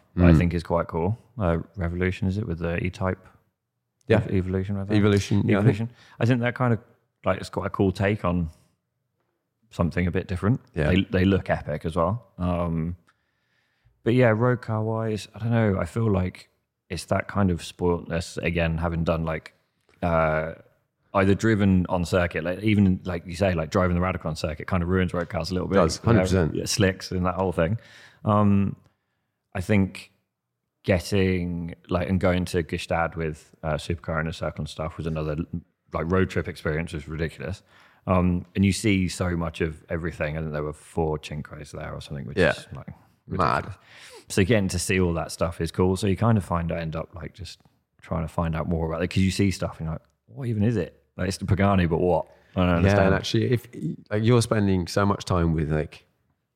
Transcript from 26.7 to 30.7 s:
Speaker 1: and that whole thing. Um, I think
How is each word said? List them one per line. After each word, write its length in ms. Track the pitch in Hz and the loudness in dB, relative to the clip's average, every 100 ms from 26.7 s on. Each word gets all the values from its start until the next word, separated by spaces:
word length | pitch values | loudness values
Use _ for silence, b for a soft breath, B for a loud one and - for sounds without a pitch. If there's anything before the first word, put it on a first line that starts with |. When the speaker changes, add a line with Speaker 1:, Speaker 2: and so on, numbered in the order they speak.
| - 95 95 - | 2 2 0 -6
Speaker 1:
and 140 | 92 90 | -2 -2
that 100 | 90 | 0
whole 180 | 95 | -2
thing. 260 | 85 82 113 B B B B 107 | 0 0 -2 B B B B 0
Um, 500 | 104 104 98 98 - _ _ _ _ _ _ _ 98 | 4 4 4 2 -4 _ _ _ _ _ _ _ -10
I 60 | |
think 500 | 92 104 95 - - _ _ _ _ _ _ | 0 2 2 -2 -20 _ _ _ _ _ _